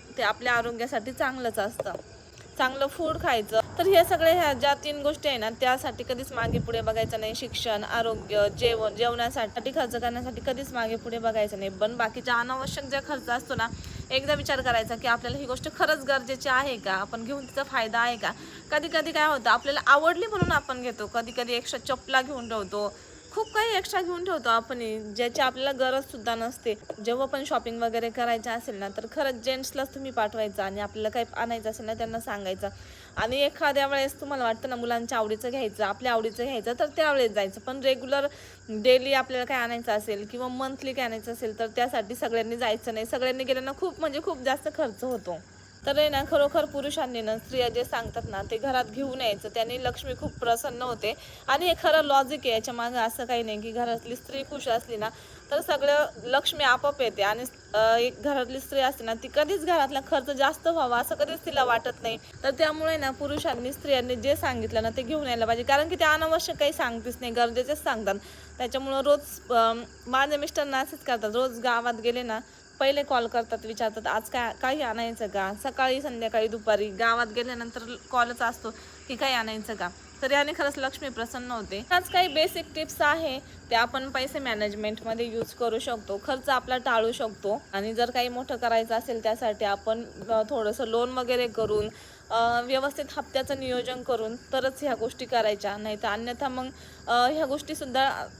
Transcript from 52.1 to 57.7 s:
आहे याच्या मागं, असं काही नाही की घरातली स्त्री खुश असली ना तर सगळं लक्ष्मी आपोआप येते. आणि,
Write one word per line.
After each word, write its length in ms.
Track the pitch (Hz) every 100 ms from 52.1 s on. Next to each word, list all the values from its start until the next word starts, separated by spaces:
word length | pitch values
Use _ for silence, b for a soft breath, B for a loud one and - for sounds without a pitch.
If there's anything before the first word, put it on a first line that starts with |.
| 269 262 294
आहे 120 | 254
याच्या 220 | 220 220
मागं, 240 | 233 233 247
असं 280 | 226 233 240
काही 180 | 240
नाही 180 | 220 214
की 100 | 226
घरातली 440 | 226 240 233 240 247
स्त्री 280 | - 269
खुश 240 | 269 285 254
असली 300 | 233 240 214
ना 120 | 220 B B B -
तर 100 | 285
सगळं 440 | 359 294 285 294 294 -
लक्ष्मी 400 | 240 269 - 311
आपोआप 380 | 269 254 285 285
येते. 220 | 233 202
आणि, 200 | 196 226 254 - -